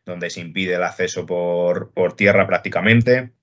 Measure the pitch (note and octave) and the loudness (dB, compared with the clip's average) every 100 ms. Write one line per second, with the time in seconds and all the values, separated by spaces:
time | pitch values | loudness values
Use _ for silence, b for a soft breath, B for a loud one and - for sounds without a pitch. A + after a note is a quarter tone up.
0 | - F2 - - E2+ F2 F#2 F2 F2 - | -14 -10 -10 -10 -12 -6 -4 -2 -2 -4
1 | F2+ F#2 E2+ F2 F2 F2 F2 F2 F2 - | -6 -6 -6 -4 -2 0 0 -2 -4 -2
2 | F2+ - G2+ G2 F#2+ F2 F#2 F2 G#2 A#2 | -2 4 4 4 2 0 -2 -2 4 4
3 | A#2 B2+ B2 _ | 4 2 0 _